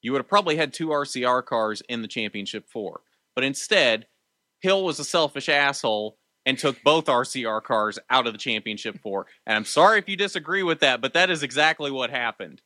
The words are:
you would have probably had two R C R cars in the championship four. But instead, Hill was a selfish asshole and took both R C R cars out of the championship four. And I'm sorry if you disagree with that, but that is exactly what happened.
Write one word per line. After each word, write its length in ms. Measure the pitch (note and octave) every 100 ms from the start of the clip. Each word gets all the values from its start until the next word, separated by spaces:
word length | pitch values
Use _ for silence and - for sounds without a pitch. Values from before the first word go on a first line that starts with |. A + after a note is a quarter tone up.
you 100 | A#2
would 80 | C#3
have 100 | -
probably 260 | G3+ F#3 D#3+
had 160 | D3+
two 200 | - D#3+
R 120 | D3
C 200 | C#3+ C3 B2
R 160 | B2+
cars 400 | B2 A#2+ A2 G#2+ -
in 140 | A#2+
the 40 | A2
championship 600 | - G#2+ G#2 G2 G#2+ -
four. 320 | A#2+ G2 D#2+ _ _ _
But 100 | -
instead, 640 | C3 C#3 - G3+ C3+ A2 A2+ _ _ _ _ _
Hill 240 | F#3+ G3 F#3+
was 140 | D3
a 40 |
selfish 460 | C#3+ F3+ D3+ C#3+ C3
asshole 680 | D3 C#3+ C#3+ A#2 G#2+ G#2+ _ _ _ -
and 140 | C3
took 220 | D3+ B2
both 260 | D3 D#3+ D3+
R 160 | B2 B2+
C 180 | C3+
R 160 | A#2 A2
cars 380 | - A2+ G#2+ G2 -
out 180 | B2+ A#2+
of 60 |
the 60 | G#2+
championship 600 | - A2 G#2+ G#2+ A2+ G#2
four. 240 | G#2+ G2 F2+ _ -
And 100 | G#2+
I'm 80 | G#2+
sorry 320 | - F3+ A3
if 80 | G3
you 80 | G3
disagree 460 | G3 F#3 D#3 F#3+
with 160 | F#3 D#3+
that, 200 | C#3+ B2
but 120 | B2+
that 180 | D#3+ F#3
is 100 | E3+
exactly 460 | C#3+ B2 D#3 D#3+ D3
what 200 | C3+ A#2+
happened. 500 | B2+ A#2+ - F2+ -